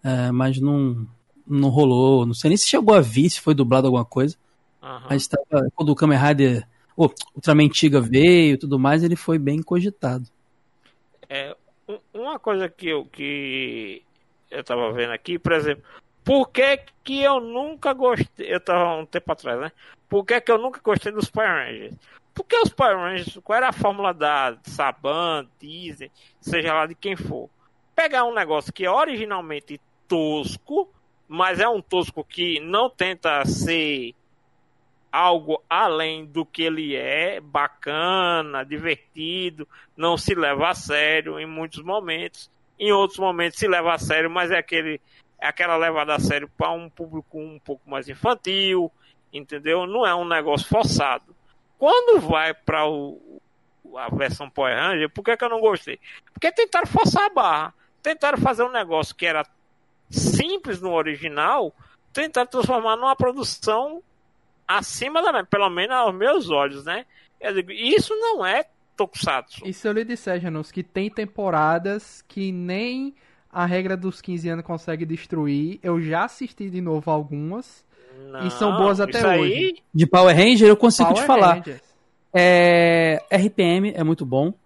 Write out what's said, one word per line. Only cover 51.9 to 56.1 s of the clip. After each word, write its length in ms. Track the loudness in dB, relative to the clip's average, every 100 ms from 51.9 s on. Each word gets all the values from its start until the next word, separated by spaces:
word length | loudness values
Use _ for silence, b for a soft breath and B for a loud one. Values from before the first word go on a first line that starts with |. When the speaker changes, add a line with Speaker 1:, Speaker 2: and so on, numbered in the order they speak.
| 4 6 4
Speaker 2:
vai 340 | 4 0 0
pra 320 | -2 -4 0 0
o, 520 | -2 -8 -14 -20 -20 _ _ _ _ -20 -12
a 140 | -8
versão 360 | -4 -4 -4 -12
Power 260 | -2 -2 0
Ranger, 340 | -2 -2 -4
por 140 | -4
que 140 | -4 -2
que 80 | -2
eu 40 |
não 120 | 2
gostei? 360 | 2 2 -6 -16 B